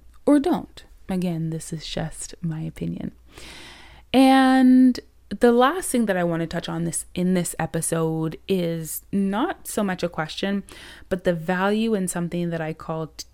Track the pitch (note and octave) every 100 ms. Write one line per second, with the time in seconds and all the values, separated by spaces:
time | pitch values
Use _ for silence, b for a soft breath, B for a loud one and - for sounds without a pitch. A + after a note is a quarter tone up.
0 | - - - D4 E4+ A#3+ - - - -
1 | - F#3 F3+ D#3+ D#3+ D#3+ - D#3+ - -
2 | D#3+ - - - E3 D#3 D#3+ - E3+ E3
3 | - - - B B B B B B B
4 | - B3+ C4 C4 C4 C4 B3+ B3+ B3+ A#3+
5 | - _ - G3+ A#3+ A#3+ C4 F4+ - B3
6 | G#3 F#3 F3 E3 E3 E3+ - E3 E3+ -
7 | - - F3+ F#3 E3+ - D#3+ E3 - E3
8 | D#3+ D#3+ D#3+ - - F#3+ E3+ E3 D#3 -
9 | - G3+ G3 G3+ F4 - - - G3 F3+
10 | F3 F3 D#3 - G3 G3+ - B B B
11 | B F#3+ F#3 E3+ E3 F#3 G3 G#3+ A3+ G#3
12 | F3+ F3+ E3+ F3 E3+ E3 D#3 D#3+ - D#3+
13 | D#3 - -